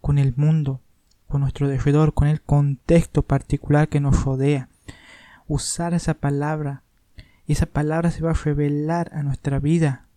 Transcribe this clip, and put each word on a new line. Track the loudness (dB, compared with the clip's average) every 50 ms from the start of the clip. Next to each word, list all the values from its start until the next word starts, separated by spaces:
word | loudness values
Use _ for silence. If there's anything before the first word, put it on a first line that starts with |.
con | _ 0 2 2
el | 2 2 2
mundo, | 2 2 2 2 2 0 -2 -4 -6 _ _ _ _ _ _ _ _ _
con | _ -2 -2 -2
nuestro | -2 -2 -2 -2
alrededor, | -2 -2 0 0 2 4 4 4 2 2
con | 2 2 2
el | 2 -2
contexto | _ 2 2 2 2 2 -2 -4 _ 4 4 4 4 2 0 -2 0
particular | _ 0 -2 0 _ -4 -4 0 0 2 2 2 2
que | 0 0
nos | 2 2 2 2 2
rodea. | 0 -2 0 0 0 0 0 -4 -8 _ _ _ -20 -20 -20 -20 -20 -20 -20 -20 -20 -20 -20 _
Usar | _ -6 -4 -4 -6 -6 -4 -4 -2 -2
esa | -2 -2 -2 -4
palabra, | -2 -2 -2 -2 0 -2 -2 -4 -4 -6 -6 -8 -10 _ _ _ _ _ _ _ -20 -20 _ _ _ _
y | -2 0
esa | 0 0
palabra | -2 _ -2 -2 0 0 0 0 -2
se | -2 -2 -2
va | -2
a | -2
revelar | -2 -2 -2 -2 0 0 -2 -2 -2 -2 -2 -2 -2 -4 -4 -6
a | -6 -4
nuestra | -4 -4 -4 -4 -4 -4 -2
vida | 0 0 2 2 2 0 -2 -4 -10 _ _